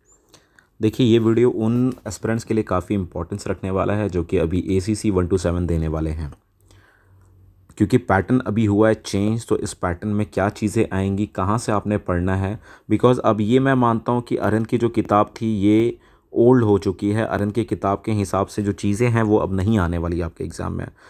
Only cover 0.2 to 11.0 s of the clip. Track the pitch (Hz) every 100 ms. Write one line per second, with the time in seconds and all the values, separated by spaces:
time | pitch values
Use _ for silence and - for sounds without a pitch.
0.2 | _ - _ _ _ _ 107 - 120 113
1.2 | 110 113 123 107 110 120 127 123 107 -
2.2 | 110 113 - 110 104 90 - 101 87 85
3.2 | 85 104 - 95 95 95 92 104 101 87
4.2 | 82 92 82 90 - 95 101 104 107 92
5.2 | 90 98 87 87 85 82 80 78 78 78
6.2 | 73 - _ _ _ - _ _ _ _
7.2 | _ _ _ _ - - 101 127 - 95
8.2 | 95 127 - 107 107 101 110 107 - 98
9.2 | 107 113 - - 104 - 92 85 107 104
10.2 | 104 98 101 - 107 117 - 95